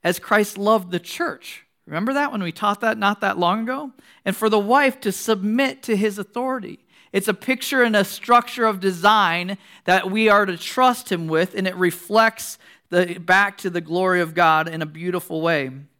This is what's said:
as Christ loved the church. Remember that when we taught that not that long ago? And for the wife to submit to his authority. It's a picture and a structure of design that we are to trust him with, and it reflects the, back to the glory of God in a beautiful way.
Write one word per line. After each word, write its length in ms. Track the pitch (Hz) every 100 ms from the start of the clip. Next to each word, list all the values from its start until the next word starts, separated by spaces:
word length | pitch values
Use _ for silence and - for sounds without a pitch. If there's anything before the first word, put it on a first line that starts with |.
as 160 | 175 180
Christ 360 | - 214 208 196
loved 360 | 202 220 180
the 80 | 180
church. 640 | - - 339 - - - _ _
Remember 280 | - 151 220
that 180 | 277 294
when 140 | 226
we 80 | 175
taught 280 | - 208 208
that 140 | 226 220
not 260 | 202 208
that 160 | 202 196
long 220 | 175 208
ago? 280 | 226 262 294 - _ _
And 120 | - 196
for 120 | 220
the 80 | 208
wife 440 | 202 262 277 262
to 100 | 214
submit 720 | 185 - 214 202 226 269 269
to 120 | - 208
his 200 | 214 202
authority. 640 | 196 240 262 262 190 - _ _ _
It's 140 | 196 196
a 80 |
picture 480 | 196 - 262 - 269
and 140 | 240 214
a 80 |
structure 600 | 190 - - 240 233 - 226
of 120 | 202
design 800 | 190 180 196 214 185 170 180 196 _ -
that 260 | - 185 190
we 200 | 208 220
are 180 | 202 202
to 100 | 170
trust 540 | - - 254 240 -
him 160 | 180 165
with, 300 | 160 180 202
and 100 | 190
it 80 |
reflects 840 | 180 180 170 - 214 226 220 - - _ _ _
the, 280 | 175 175 175
back 400 | 170 185 202 196
to 120 | 190
the 100 | 175
glory 400 | 165 170 185 180
of 120 | 165
God 360 | 160 165 156 165
in 120 | 160
a 60 | 160
beautiful 540 | 151 180 175 - 160
way. 320 | 165 160 135 131 147